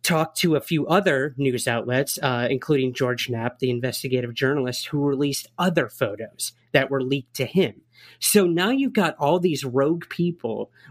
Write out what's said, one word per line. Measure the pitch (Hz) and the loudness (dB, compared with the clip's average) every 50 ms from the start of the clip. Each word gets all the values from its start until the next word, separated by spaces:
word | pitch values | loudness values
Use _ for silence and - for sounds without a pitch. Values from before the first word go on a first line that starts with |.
talked | - - 170 156 160 160 - - | 0 0 2 2 0 0 -2 -2
to | - 170 156 | 2 2 2
a | 143 | 2
few | - - 170 151 135 | 0 0 -2 -2 0
other | - 160 196 190 185 147 135 135 151 127 | 2 2 2 4 2 2 2 0 -4 -4
news | 123 139 135 123 120 - | -2 0 0 0 0 0
outlets, | 127 117 117 104 120 123 131 139 - - - | 0 0 0 0 0 0 0 0 0 -4 -2
uh, | - 135 127 120 120 117 | 0 0 0 0 0 0
including | 135 127 - - 156 135 131 127 123 | -2 -2 0 0 0 2 2 0 0
George | - 135 123 123 120 - - | 0 0 0 0 -2 -4 -4
Knapp, | 120 113 113 123 120 _ | -4 -4 -4 -4 -4 _
the | - 127 | -2 -2
investigative | 123 120 123 127 123 - - 131 127 127 120 120 117 | 0 0 -2 -4 -6 -6 -4 -2 0 0 -2 -2 -4
journalist | - 135 131 143 147 127 123 123 - - | 0 0 0 2 0 -2 -2 -4 -8 -8
who | - - 143 143 | -4 -2 0 0
released | 143 139 131 147 143 135 - - - _ | 0 2 2 0 -2 -2 -4 -8 -10 _
other | - 175 185 170 160 135 | -2 0 2 2 2 0
photos | 110 - - 131 104 92 95 110 - _ - - - _ _ _ _ | -2 -2 -4 -4 -4 -2 -8 -10 -14 _ -10 -10 -10 _ _ _ _
that | - 139 135 131 | 2 2 2 2
were | 139 135 127 | 0 -2 0
leaked | 127 139 143 127 _ _ | 0 -2 -2 -4 _ _
to | - 131 | -6 -6
him. | - - 185 185 120 - - _ _ _ _ - - - _ | 0 2 2 0 0 -2 -10 _ _ _ _ -20 -20 -14 _
So | - - - 214 190 | -2 4 4 4 4
now | 175 170 170 185 214 | 4 2 2 2 2
you've | 262 269 277 254 - | 2 2 0 0 2
got | 220 185 160 - | 2 0 0 0
all | - 147 143 165 180 | 0 2 2 2 4
these | 175 185 151 131 143 | 2 0 0 0 -4
rogue | 135 120 131 135 151 170 175 - - | -2 2 2 2 2 2 -2 -4 -10
people | - - 170 175 170 - - 113 107 107 110 _ _ _ - 135 | -4 -2 -2 -2 -2 -4 -6 -6 -6 -6 -8 _ _ _ -20 -10